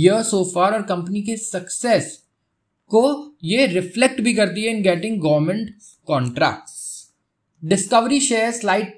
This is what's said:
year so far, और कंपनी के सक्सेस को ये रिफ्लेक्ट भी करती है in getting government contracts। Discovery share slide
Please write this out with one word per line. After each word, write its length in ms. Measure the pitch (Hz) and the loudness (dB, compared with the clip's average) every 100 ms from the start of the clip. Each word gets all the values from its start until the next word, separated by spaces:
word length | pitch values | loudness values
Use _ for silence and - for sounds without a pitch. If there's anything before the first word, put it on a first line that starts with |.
year 140 | 175 214 | 4 4
so 220 | 220 196 | 0 0
far, 340 | 180 180 190 | 0 0 0
और 80 | 214 | 0
कंपनी 400 | 202 175 175 208 | -4 -6 -4 -6
के 160 | 202 220 | -6 -6
सक्सेस 880 | - 185 185 - 240 202 - - _ _ _ _ _ _ - | -6 -10 -8 -6 0 0 0 -12 _ _ _ _ _ _ 0
को 460 | 220 269 285 - - | 2 4 0 -8 -10
ये 220 | 160 226 269 | -2 2 2
रिफ्लेक्ट 560 | 175 180 226 262 262 | 0 -2 2 0 2
भी 120 | 226 | 0
करती 300 | 220 196 180 | 2 0 0
है 200 | 220 220 | -4 0
in 40 | 190 | 0
getting 320 | 170 214 214 156 | 0 -2 -2 2
government 400 | 151 156 208 214 - - _ - | 2 2 -2 -6 -12 -20 _ -4
contracts। 1000 | 143 123 120 - - - - - - - _ _ _ _ _ 160 | -2 -2 0 0 -2 -12 -16 -14 -14 -18 _ _ _ _ _ -2
Discovery 540 | 196 185 240 233 277 - | 0 2 2 4 2 2
share 300 | 226 226 233 | 0 0 -2
slide 260 | 208 196 214 | 0 0 -2